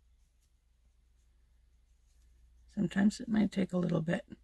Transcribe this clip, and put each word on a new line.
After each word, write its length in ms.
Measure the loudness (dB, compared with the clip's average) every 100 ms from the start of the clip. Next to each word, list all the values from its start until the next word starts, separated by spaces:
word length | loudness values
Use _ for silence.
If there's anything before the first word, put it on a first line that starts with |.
| _ _ _ _ _ _ _ _ _ _ _ _ _ _ _ _ _ _ _ _ _ _ -20 -20 -20 -20 -10 -2
Sometimes 440 | -2 2 2 2
it 100 | -2
might 220 | 0 0
take 200 | 0 -2
a 60 | 0
little 240 | 0 0
bit. 240 | 0 -4 -6 -20